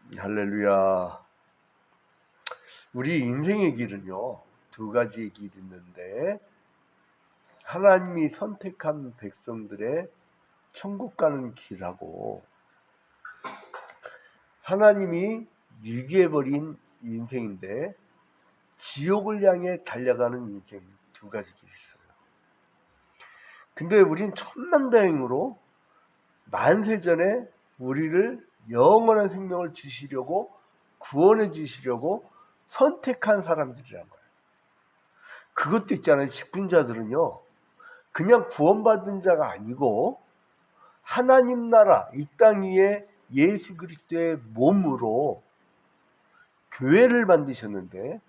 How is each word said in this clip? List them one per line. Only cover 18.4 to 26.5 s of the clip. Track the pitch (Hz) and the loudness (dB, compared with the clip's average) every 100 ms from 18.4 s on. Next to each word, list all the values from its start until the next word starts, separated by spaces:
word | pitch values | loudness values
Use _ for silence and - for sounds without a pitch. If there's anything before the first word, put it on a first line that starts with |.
| _ _ _ _ | _ _ _ _
지옥을 | - 139 156 202 202 214 | -16 -8 -2 -2 -2 2
향해 | 196 180 180 175 | 2 2 -4 -8
달려가는 | - 120 127 120 120 123 117 | -10 -6 -2 0 -2 -4 -12
인생, | 101 _ 101 92 95 _ | -16 _ -20 _ _ _
두 | _ 104 | _ -14
가지 | 107 101 | -14 -14
길이 | _ _ | _ _
있어요. | - - _ _ _ _ _ _ _ _ _ _ _ _ _ - - - - _ | -20 -20 _ _ _ _ _ _ _ _ _ _ _ _ _ -20 -20 -20 -20 _
근데 | - 165 208 | -12 2 6
우린 | 180 160 208 | 6 4 -4
천만다행으로 | - - - 349 311 269 233 190 156 123 131 247 233 _ _ _ _ _ _ _ _ | -8 -16 -14 0 0 4 4 4 0 -2 -4 -4 -10 _ _ _ _ _ _ _ _
만세 | _ | _